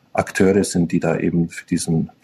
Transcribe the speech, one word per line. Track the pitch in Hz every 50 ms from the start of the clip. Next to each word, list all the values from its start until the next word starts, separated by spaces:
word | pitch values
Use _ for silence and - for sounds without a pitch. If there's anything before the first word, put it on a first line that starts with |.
| _ _ -
Akteure | - 95 - - - 101 92 95 101 92
sind, | - - 90 87 82
die | - 87
da | 85 85 82
eben | 80 - 87 82 85 85 82
für | - - -
diesen | - - 80 - - 82 80 73 - - _